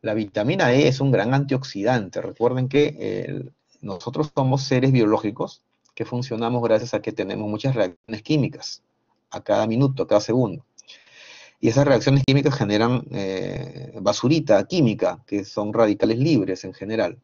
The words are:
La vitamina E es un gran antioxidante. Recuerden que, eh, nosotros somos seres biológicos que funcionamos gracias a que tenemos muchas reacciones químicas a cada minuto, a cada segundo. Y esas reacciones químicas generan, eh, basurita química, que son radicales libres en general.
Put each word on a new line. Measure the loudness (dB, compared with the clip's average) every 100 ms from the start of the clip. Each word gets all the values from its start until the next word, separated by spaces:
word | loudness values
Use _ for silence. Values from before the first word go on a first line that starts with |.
La | -2
vitamina | -4 -4 -4 -2 2 4
E | 4 4
es | 2
un | 2
gran | 2 2
antioxidante. | 0 0 -2 -4 -4 0 0 -2 -8
Recuerden | -10 -2 0 0 0
que, | 2 2 -2
eh, | -6 -6 -6 -8 -10 _ _ _
nosotros | -12 -10 -8 -4 -4 0
somos | 0 0
seres | 2 2 4
biológicos | 4 4 2 -2 -6 -10 -10 _ _ _
que | -10
funcionamos | -6 -6 -6 -4 -2 0
gracias | 2 2 2
a | -4
que | -4
tenemos | -6 -6 -4 -4
muchas | -2 -2
reacciones | 0 -2 -4 -12 -12
químicas | -2 0 0 -4 -16 -16 _ _ _ _ _
a | -12
cada | -2 0 2
minuto, | 2 2 0
a | 0
cada | 0
segundo. | 2 0 0 -4 _ _ _ -20 _ -20 -20 -20 -20 _
Y | 0
esas | 2 4
reacciones | 4 4 2 4
químicas | 2 2
generan, | 0 0 2 2 0 -4
eh, | -8 -6 -6 -6 -8 -12 -14 -16 -2
basurita | -2 0 2 0 4 2
química, | 4 2 2 2 -4 -4 _
que | -6
son | -6 -6 -4
radicales | 2 2 2 0 2
libres | 2 2 0 -6
en | -10
general. | -12 -8 -4 -4 -6